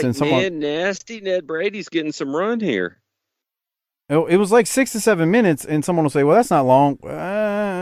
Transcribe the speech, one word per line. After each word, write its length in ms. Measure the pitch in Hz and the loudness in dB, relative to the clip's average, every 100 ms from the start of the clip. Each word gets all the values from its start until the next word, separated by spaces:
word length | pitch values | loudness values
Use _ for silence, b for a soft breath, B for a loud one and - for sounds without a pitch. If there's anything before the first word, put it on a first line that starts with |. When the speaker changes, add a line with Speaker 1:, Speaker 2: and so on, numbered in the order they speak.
Speaker 1:
like, 20 | |
Speaker 2:
and 120 | 131 127 | 0 0
someone 260 | 147 - | 0 0
Speaker 1:
"Man, 160 | 190 160 | 0 -4
nasty 600 | 147 156 190 190 - 226 | -4 -4 -4 -6 -12 -10
Ned 260 | 190 185 156 | -4 -4 -4
Brady's 420 | 160 202 202 - | -6 -4 -6 -6
getting 240 | 165 156 | -4 -4
some 220 | - 139 151 | -6 -6 -2
run 240 | 208 233 | -2 -2
here." 380 | 190 101 90 - _ _ _ _ _ _ _ _ _ _ - | -2 -2 -4 -8 _ _ _ _ _ _ _ _ _ _ -2
Speaker 2:
It, 60 | 151 | -2
it 200 | 160 180 | 2 2
was 160 | 190 | 4
like 140 | 240 208 | 2 2
six 260 | 262 254 | 0 0
to 80 | 220 | 0
seven 300 | 226 185 165 | 0 2 4
minutes, 340 | 233 202 143 | 4 4 2
and 180 | - 151 | -2 -4
someone 200 | 143 170 | 0 0
will 60 | 151 | 0
say, 120 | 147 | 2
"Well, 140 | 143 202 | 4 4
that's 140 | 247 | 4
not 160 | 165 127 | 2 4
long." 320 | 131 143 - | 4 4 0
Uh, 60 | - 151 170 208 214 208 202 180 | -8 -8 -6 -4 -2 -2 -4 -4